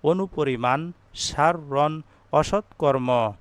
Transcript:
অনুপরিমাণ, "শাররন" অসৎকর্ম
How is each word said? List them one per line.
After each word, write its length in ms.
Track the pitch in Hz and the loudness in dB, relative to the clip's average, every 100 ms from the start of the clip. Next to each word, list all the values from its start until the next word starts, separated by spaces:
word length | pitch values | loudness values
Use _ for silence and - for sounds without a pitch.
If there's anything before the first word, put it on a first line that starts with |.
অনুপরিমাণ, 880 | 147 185 196 - 143 123 123 135 170 - _ | 2 0 -2 -2 -2 0 0 0 -2 -12 _
"শাররন" 880 | - - - 151 175 147 139 151 156 - _ _ | -10 -8 0 2 0 -4 0 0 -2 -12 _ _
অসৎকর্ম 1000 | 147 151 202 - - 151 135 127 123 110 98 | 0 2 -2 -4 -2 0 2 2 2 0 -4